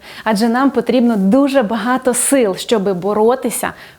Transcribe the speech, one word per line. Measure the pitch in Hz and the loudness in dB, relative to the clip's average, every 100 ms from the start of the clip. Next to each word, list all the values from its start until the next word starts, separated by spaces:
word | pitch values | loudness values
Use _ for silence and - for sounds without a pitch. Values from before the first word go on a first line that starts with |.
| - - | -18 -8
Адже | 220 202 233 | -2 0 0
нам | 247 269 | 0 0
потрібно | 240 233 254 240 214 | 0 0 2 2 2
дуже | 190 262 277 269 | 2 2 2 2
багато | 202 226 226 254 254 | 0 -2 -2 -2 0
сил, | 240 - 277 214 175 | -2 0 2 2 -2
щоби | - 220 196 | -2 0 0
боротися, | 180 190 214 226 262 240 - - - - | -2 -2 0 2 0 -4 -4 -6 -8 -18